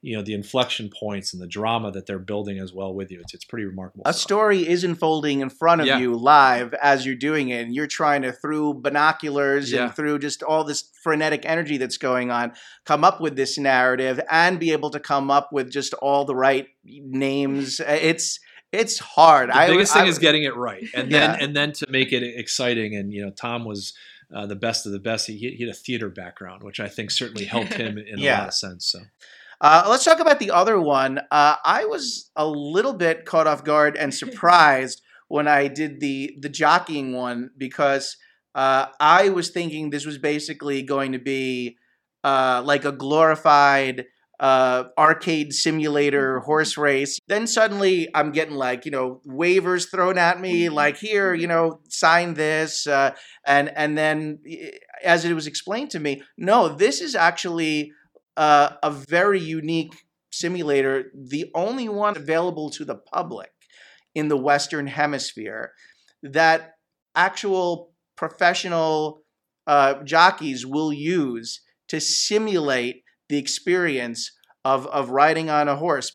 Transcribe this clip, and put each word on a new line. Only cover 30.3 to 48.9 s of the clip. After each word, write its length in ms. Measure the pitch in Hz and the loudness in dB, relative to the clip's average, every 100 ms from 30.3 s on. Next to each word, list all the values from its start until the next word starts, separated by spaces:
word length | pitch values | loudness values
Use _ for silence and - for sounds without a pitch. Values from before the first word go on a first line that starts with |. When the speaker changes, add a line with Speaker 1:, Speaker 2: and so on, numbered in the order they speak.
| 285 | 2
Speaker 2:
the 120 | 202 | 2
other 280 | 175 196 214 | 2 2 2
one. 380 | 156 135 131 135 - | 2 2 0 -2 0
Uh, 240 | 147 147 151 - | 4 4 4 0
I 200 | 214 427 | 0 0
was 440 | 415 262 226 - - | -4 -6 -10 -12 -4
a 120 | 156 | -2
little 460 | 147 147 170 233 | -2 -2 0 0
bit 320 | 220 170 165 - | 0 0 0 0
caught 220 | 165 156 | 2 2
off 160 | 147 | 0
guard 340 | 143 151 147 147 | 2 4 4 2
and 160 | 147 | -6
Speaker 3:
<laughs> 100 | 135 | -6
Speaker 2:
surprised 800 | - 240 170 175 156 135 131 - _ _ _ | -10 0 6 8 8 6 0 -8 _ _ _
when 180 | 147 147 | -2 4
I 200 | 143 143 | 4 2
did 320 | 147 151 139 | -2 -6 -4
the, 380 | 143 135 135 - | -6 -4 -8 -10
the 80 | 143 | -12
jockeying 640 | 143 151 139 139 151 131 | 0 4 4 2 -6 -6
one, 380 | 127 123 120 123 135 | -6 -6 -6 -10 _
because, 600 | 131 - 143 139 135 - _ _ _ | -12 -2 0 0 -4 -14 _ _ _
uh, 320 | - 135 135 135 - | -2 2 2 0 0
I 300 | 151 175 202 | 6 6 6
was 200 | 185 170 | 2 -4
thinking 400 | - 170 156 151 | -6 -6 -6 -6
this 160 | 147 147 | -8 -8
was 140 | 147 | -6
basically 640 | 147 151 147 143 143 139 | -4 -4 -6 -10 -4 -6
going 300 | 135 139 135 | -2 -4 -2
to 60 | 131 | -6
be, 580 | 127 135 131 127 120 117 _ _ _ _ | -6 -4 -4 -4 -8 -12 _ _ _ _
uh, 380 | 139 135 131 127 | 0 2 2 0
like 220 | 131 143 143 | 0 0 0
a 60 | |
glorified 1120 | 139 135 151 160 156 160 147 143 139 135 127 123 _ _ _ | -6 -2 4 4 4 6 8 8 4 2 -4 -10 _ _ _
uh, 460 | 135 131 131 127 127 - | 2 4 4 2 -2 4
arcade 560 | 156 160 - 160 147 | 4 4 0 -2 -2
simulator 880 | 143 165 156 151 147 143 143 135 131 | -2 -2 0 0 2 2 2 0 -2
horse 380 | 120 156 151 - | 0 0 0 0
race. 420 | 147 139 139 - _ | 0 0 -2 -8 _
Then 180 | 202 226 | -4 -2
suddenly 600 | - 220 202 196 185 165 151 | 2 2 2 2 2 0 -2
I'm 160 | 151 | -2
getting, 240 | 147 156 143 | -2 -4 -4
like, 300 | 127 127 | -4 -4
you 60 | 151 | -6